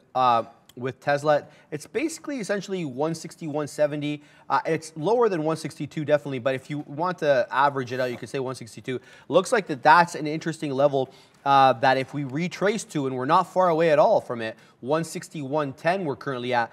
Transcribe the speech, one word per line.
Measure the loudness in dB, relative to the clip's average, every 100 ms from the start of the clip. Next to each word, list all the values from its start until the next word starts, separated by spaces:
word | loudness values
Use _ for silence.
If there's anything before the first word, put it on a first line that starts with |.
| _ 0
uh, | 4 2 0 -10 _ -10
with | -10 -6
Tesla. | -2 0 2 0 0 -20 -14
It's | -14 -8
basically | -6 -6 -6 -10 -8
essentially | -6 -6 -4 -6 -6
one | -4 -4
sixty, | -4 -10 -14 -8
one | -6 -6
seventy. | -2 -2 -2 -6 -6 -10 _ -2
Uh, | -2 0
it's | -4 -6 -6
lower | 0 2 2
than | 0
one | -2 -4
sixty-two | -6 -10 -10 -6 0
definitely, | 0 0 -4
but | -2 -4
if | -6
you | -10
want | -10 -6 -6 -2
to | 2 2 2
average | 2 2 0 -6
it | -4
out, | -4
you | -6
could | -8
say | -6
one | -6 -8
sixty-two. | -14 -14 -8 -8 -10 -18 0
Looks | 2 4
like | 0 -2
that | 2
that's | 6 8 6 0
an | -6
interesting | -6 -6 -6 -4
level, | 2 2 2 -4 -8 _ _ 2
uh, | 6 6
that | 6 2 2
if | -2
we | -6 -6
retrace | -4 -6 -2 -2 -2 -6
to, | -6 -4
and | -2
we're | 2
not | 2
far | 2 2 2
away | 4 4
at | 6
all | 6 4
from | 0 -6
it, | -6 -8 -18 _
one | -4 -2 -2
sixty, | -10 -12 -10
one | -6 -4 -4
ten | -4 -2 -2
we're | -2 -6
currently | -6 -6 -2
at. | -2 -2